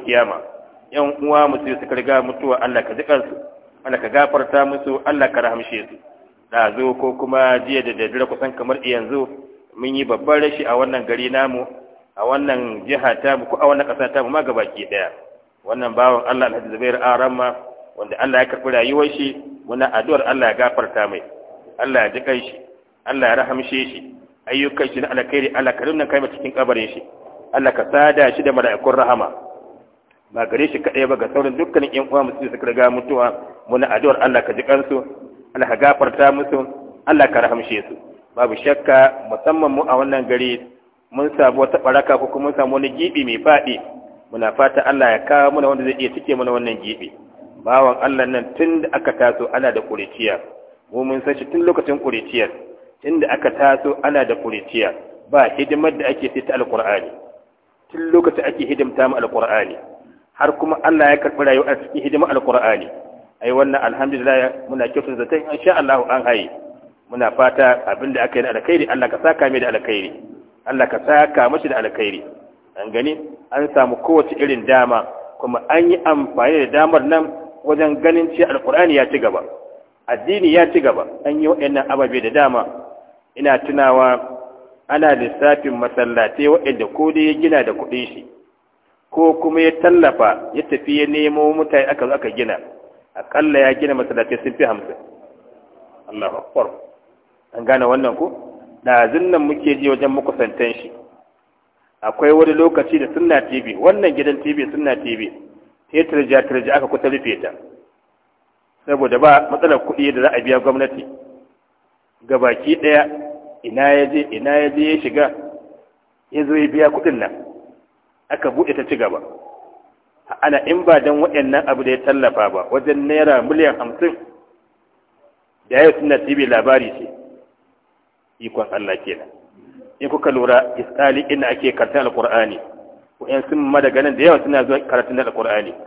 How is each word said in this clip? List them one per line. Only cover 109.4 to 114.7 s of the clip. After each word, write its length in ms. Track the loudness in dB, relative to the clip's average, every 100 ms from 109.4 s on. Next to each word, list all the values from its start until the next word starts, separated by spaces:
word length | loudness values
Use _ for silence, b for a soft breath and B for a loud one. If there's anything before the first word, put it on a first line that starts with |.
| 4
matsalar 280 | 0 2 2 0
kuɗi 240 | -2 -2
da 100 | 2
za 60 | 0
a 60 | 0
biya 160 | 0 2
gwamnati. 480 | 2 0 -2 -6 -16 -18 -20 -20 _ _ _ _ _ _ _ _ -4
Gabaki 480 | 2 2 2 0 0
ɗaya, 240 | 4 4 2 -4 -12 -14 -18 -18
ina 300 | -8 0 4
ya 120 | 4 2
je, 200 | 0 -4
ina 160 | -4 0 0
ya 120 | 2